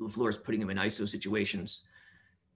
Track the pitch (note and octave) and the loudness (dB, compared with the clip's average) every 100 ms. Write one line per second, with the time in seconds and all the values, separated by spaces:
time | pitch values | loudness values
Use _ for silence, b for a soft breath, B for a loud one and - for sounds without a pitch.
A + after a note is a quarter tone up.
0 | A2 G2+ A#2 G#2 - A2 G2+ F#2+ G2+ - | -6 0 2 2 0 0 2 2 2 2
1 | G2+ G2+ G2 G#2+ G2+ F#2+ F2 - b b | -2 -2 0 2 2 0 -4 -8 b b
2 | b b b b _ | b b b b _